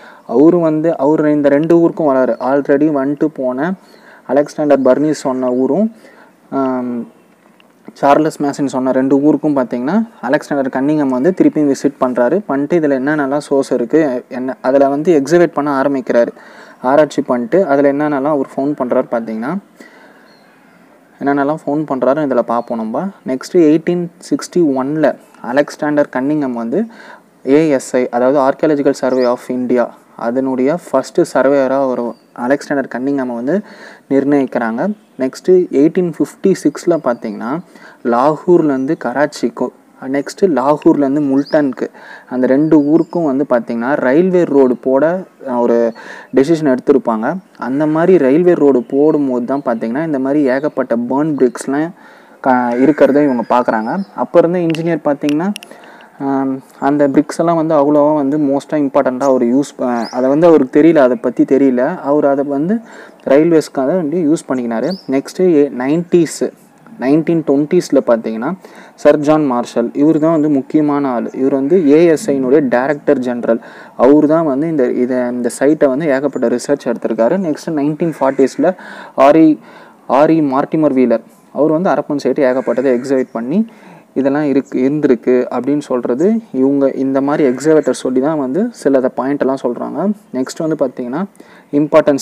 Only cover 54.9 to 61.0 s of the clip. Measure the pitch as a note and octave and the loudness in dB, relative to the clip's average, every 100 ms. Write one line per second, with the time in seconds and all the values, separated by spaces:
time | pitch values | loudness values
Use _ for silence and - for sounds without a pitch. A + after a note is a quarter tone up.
54.9 | D#3+ D3 C#3+ D3+ D3+ F#3+ G#3 - - - | -2 -2 -2 -2 -2 -2 -6 -12 -20 -20
55.9 | - - - C#3 C3+ C3+ C3+ - - C#3 | -20 -20 -10 -4 -2 -2 -6 -10 -6 -2
56.9 | D3 C#3+ C3+ D3 - E3+ E3+ D#3+ D#3 C#3+ | 2 2 2 0 -2 0 0 0 2 2
57.9 | D3+ D3 D#3 C#3 D3+ C#3+ C#3 - D#3 C#3+ | 2 2 2 0 0 0 -2 -2 -4 0
58.9 | C#3+ C3+ B2+ C#3 C3 A#2+ C3 C#3+ - B2+ | 0 -2 0 0 2 2 0 -2 -4 -4
59.9 | A#2+ A2 B2 C3 C#3+ E3+ D#3 B2+ D3 D#3+ | -4 -6 -2 0 4 6 6 4 2 4
60.9 | D#3+ | 4